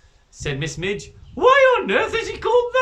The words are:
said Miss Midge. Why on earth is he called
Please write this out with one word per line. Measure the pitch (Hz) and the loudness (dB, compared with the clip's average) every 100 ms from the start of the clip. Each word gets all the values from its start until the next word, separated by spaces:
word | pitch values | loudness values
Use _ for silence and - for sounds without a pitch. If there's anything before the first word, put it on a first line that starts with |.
| _ _ _ | _ _ _
said | - 147 139 | -12 -8 -6
Miss | 156 156 | -8 -6
Midge. | 185 202 - - - | -6 -6 -10 -20 -18
Why | - 415 554 523 466 | 0 4 6 4 2
on | 277 | 0
earth | 233 427 | -2 -2
is | 453 427 | -4 -6
he | 466 | -6
called | - 480 480 508 | 0 0 2 2